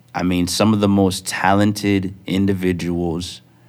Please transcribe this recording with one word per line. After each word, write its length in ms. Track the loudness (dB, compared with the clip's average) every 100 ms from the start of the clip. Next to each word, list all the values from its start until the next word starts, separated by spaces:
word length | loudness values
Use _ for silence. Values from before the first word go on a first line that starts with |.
| _
I 100 | -4
mean, 220 | -2 0 -2
some 260 | 0 2
of 80 | 4
the 60 | 2
most 360 | 4 2 0 -8
talented 880 | -2 2 4 2 0 0 0 -2 -8 -4
individuals 1120 | 0 0 0 0 -2 -2 -2 -2 -4 -8 -12 -20 _